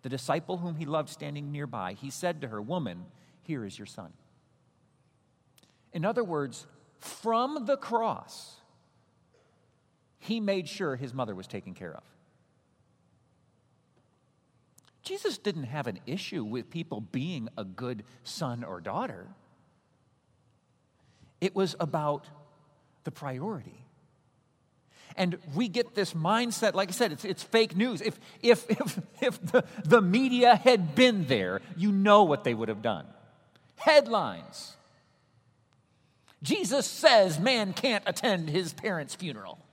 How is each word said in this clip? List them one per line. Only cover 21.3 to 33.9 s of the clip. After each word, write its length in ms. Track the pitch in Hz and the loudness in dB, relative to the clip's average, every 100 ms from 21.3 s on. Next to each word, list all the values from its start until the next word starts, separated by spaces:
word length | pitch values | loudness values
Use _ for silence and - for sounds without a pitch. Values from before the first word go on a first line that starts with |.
| _ | _
It 140 | 185 196 | -4 0
was 200 | 190 - | -2 -2
about 480 | 165 160 151 143 - - - _ _ _ _ _ | -4 -2 -2 -4 -8 -20 -20 _ _ _ _ _
the 80 | - | -16
priority. 760 | - 143 127 135 185 - - - _ _ _ _ _ _ _ _ _ _ - - - | -10 -10 -8 -8 -10 -12 -20 -20 _ _ _ _ _ _ _ _ _ _ -20 -18 -4
And 220 | 180 175 160 | -2 -2 -6
we 140 | 139 240 | -4 -2
get 280 | 202 233 - | -2 -2 -2
this 180 | 185 | -4
mindset, 640 | 165 160 226 240 - 220 185 | -2 0 2 0 0 0 0
like 140 | 190 | -2
I 20 | |
said, 200 | 185 226 | 0 -2
it's, 140 | - 202 | -2 -8
it's 180 | 185 | -8
fake 320 | - 226 226 170 | 0 2 4 2
news. 260 | 247 185 | 0 0
If, 180 | 220 - - - | -6 -8 -20 0
if, 280 | 233 233 - | 6 6 4
<laughs> 0 | |
if, 300 | 220 233 - - - | -2 -2 -6 -10 -2
if 240 | 254 - 170 | -2 -2 2
the, 200 | 240 - - | 2 2 -6
the 180 | 160 233 | 6 6
media 540 | 185 214 262 247 240 220 | 6 2 2 6 8 8
had 400 | 254 233 165 143 | 8 6 4 6
been 300 | 254 208 143 | 6 6 0
there, 360 | 120 92 98 - 165 | 0 0 -4 -6 -2
you 160 | 202 | 0
know 320 | 196 202 208 | 4 8 10
what 200 | 185 143 | 8 4
they 100 | 131 | 0
would 160 | 113 113 | -2 -2
have 120 | 104 | -2
done. 240 | 113 90 - - - _ _ _ _ - | -2 -4 -8 -20 -20 _ _ _ _ 0
Headlines. 1000 | - | 6